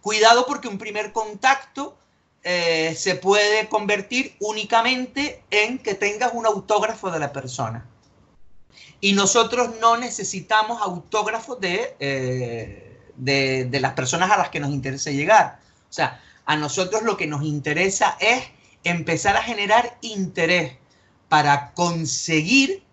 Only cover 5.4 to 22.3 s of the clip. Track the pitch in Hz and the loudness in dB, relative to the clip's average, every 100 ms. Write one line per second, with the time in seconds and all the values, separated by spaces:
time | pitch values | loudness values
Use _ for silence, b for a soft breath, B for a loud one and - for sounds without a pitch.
5.4 | _ 208 220 254 - 196 202 208 240 233 | _ 0 0 -2 -4 -2 -2 0 -2 0
6.4 | 220 208 - 214 214 226 190 165 143 139 | 0 0 0 0 2 -4 -6 -4 -4 -6
7.4 | 127 - 113 113 - _ _ _ _ _ | -10 -6 -6 -6 -14 _ _ _ _ _
8.4 | - - - B B B 202 202 196 185 | -20 -20 -20 B B B 2 4 4 4
9.4 | 226 247 233 226 233 233 240 - 190 190 | 2 2 -2 2 2 2 -2 -8 -8 -8
10.4 | - 220 214 233 202 175 - 214 208 214 | 0 0 2 -2 -4 -6 -4 -4 -2 -4
11.4 | - - 190 185 247 - 139 135 127 127 | -8 -6 -4 -2 -4 -6 -4 -2 -2 -4
12.4 | 123 117 110 - - - - - 131 139 | -4 -8 -10 -14 -20 -20 -20 -8 -2 0
13.4 | 135 131 127 151 185 - 131 165 185 202 | 2 0 -2 -2 -2 -2 -2 0 2 2
14.4 | 170 165 143 143 135 135 - 139 156 214 | 2 -2 -4 -4 -6 -6 -4 -2 4 6
15.4 | 165 - b b b - 143 B B B | 6 -2 b b b -4 -4 B B B
16.4 | - 151 147 185 180 214 226 190 165 147 | -2 -2 0 -2 -2 0 -2 -2 -4 -4
17.4 | 156 147 139 151 190 190 202 - 208 247 | -4 -4 -2 0 0 2 0 2 0 0
18.4 | - b b b 175 170 156 160 208 214 | -2 b b b -4 -2 -2 0 2 2
19.4 | 226 214 202 226 240 - 233 208 185 - | 0 -4 4 4 2 -6 -10 -6 -6 -2
20.4 | 165 180 160 - b b b b _ - | 2 2 0 -10 b b b b _ 2
21.4 | 143 139 - - 175 170 156 - - | 4 2 0 -2 0 0 -4 -4 0